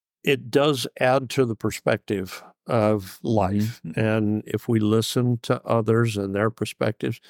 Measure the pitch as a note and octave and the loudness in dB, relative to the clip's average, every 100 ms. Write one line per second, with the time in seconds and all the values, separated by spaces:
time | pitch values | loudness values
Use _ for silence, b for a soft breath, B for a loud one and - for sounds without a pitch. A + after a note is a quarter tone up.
0 | _ _ - C3+ B2 C#3 D3 C#3 - - | _ _ -2 -2 0 2 2 0 -4 0
1 | B2+ C3+ B2+ - B2 A2 A2 - - A2+ | 2 2 0 -2 0 -2 -4 -2 -2 -2
2 | - G2+ F#2+ - - _ - A#2+ G#2+ G#2+ | -2 -4 -4 -12 -18 _ -2 2 2 2
3 | F#2+ - C#3 A2 F#2 G#2 A2 A#2 E3 - | -4 -8 0 2 2 0 -2 -4 -8 -2
4 | A2 A2 G#2 G#2+ - G#2+ - A2+ G#2+ A2 | 0 2 0 -2 -4 -6 0 2 4 2
5 | A2+ B2+ B2 A#2+ - B2+ - A#2 A2+ A2+ | 2 0 0 0 -2 -4 0 0 2 2
6 | A#2 G#2 G2 G2 A2 - G#2+ - A#2 - | 2 -2 -4 0 -2 -2 -8 -2 -4 -2
7 | C3 A#2 B | -6 -6 B